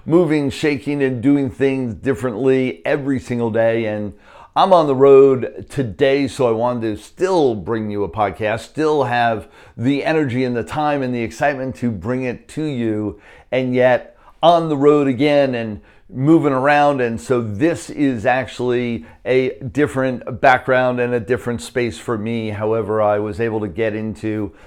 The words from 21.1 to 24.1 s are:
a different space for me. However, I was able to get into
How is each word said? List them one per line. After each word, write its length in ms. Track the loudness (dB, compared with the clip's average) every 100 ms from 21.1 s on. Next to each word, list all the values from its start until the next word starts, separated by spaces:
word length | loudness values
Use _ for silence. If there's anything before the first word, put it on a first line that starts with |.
a 60 | -2
different 420 | -2 -2 -2 -6
space 340 | -6 -4 -4 -4
for 220 | -6 -4
me. 320 | -4 -4 -6
However, 500 | -4 -2 -2 0 2
I 200 | 2 2
was 200 | -2 -4
able 200 | -2 -2
to 80 | -4
get 260 | -2 -4
into 600 | -2 -6